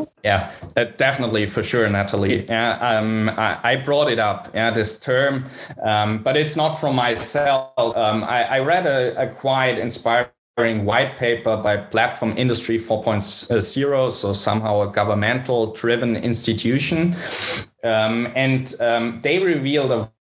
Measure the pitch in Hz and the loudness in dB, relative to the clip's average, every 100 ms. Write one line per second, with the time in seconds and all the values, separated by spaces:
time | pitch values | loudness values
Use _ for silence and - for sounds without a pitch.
0 | 311 _ 107 95 - - - - 117 - | -8 _ 0 0 -2 -12 -6 -2 -2 0
1 | 135 131 117 110 101 117 101 123 107 101 | 0 0 0 0 -2 -2 0 2 2 2
2 | 101 - 123 - - 113 117 - 120 110 | 0 0 2 0 0 0 0 0 0 2
3 | 110 110 107 - 107 82 117 131 135 143 | 2 0 0 0 -2 0 0 0 0 2
4 | 147 113 107 95 - 104 113 110 104 - | 2 2 0 -2 -4 -2 0 2 0 -2
5 | - 127 139 135 131 - - - 110 107 | 0 2 2 0 -6 -14 -16 -6 0 2
6 | 107 107 131 147 156 156 156 156 147 131 | 2 0 0 2 0 0 0 0 0 0
7 | 120 113 - 143 143 135 131 - 117 117 | 0 0 -2 0 2 2 0 -2 0 2
8 | 107 110 - 120 - 135 139 175 165 135 | 0 0 0 0 0 0 2 2 2 0
9 | 127 - 127 - 135 131 127 113 113 - | 0 -2 -4 -2 -2 2 2 0 -4 -2
10 | 117 120 123 _ _ - 117 107 101 117 | 0 2 0 _ _ -2 0 0 0 2
11 | 135 - 120 113 113 104 104 101 - 110 | 0 -2 -2 0 0 0 0 -2 0 0
12 | 120 - 113 107 127 113 - 113 - 107 | 0 0 -2 0 0 0 0 -2 0 -2
13 | 113 104 - - - 113 98 135 143 139 | 0 0 0 -4 0 0 0 0 0 2
14 | 127 104 101 98 107 110 110 104 101 104 | 0 -2 -2 0 0 0 0 0 0 0
15 | 104 104 107 131 131 120 107 - 117 120 | 0 2 0 0 0 0 0 -2 0 2
16 | 123 110 120 113 - 107 113 139 - 165 | 2 0 0 0 0 0 0 0 0 0
17 | 175 175 - - - - - - 117 110 | 0 0 -6 -4 -4 -4 -6 -6 0 2
18 | 110 117 120 127 135 127 131 - 117 117 | 2 0 -2 0 2 0 -2 -2 0 0
19 | 117 113 143 180 190 151 135 147 135 117 | -2 -4 0 2 2 0 0 0 2 0
20 | 110 _ | -4 _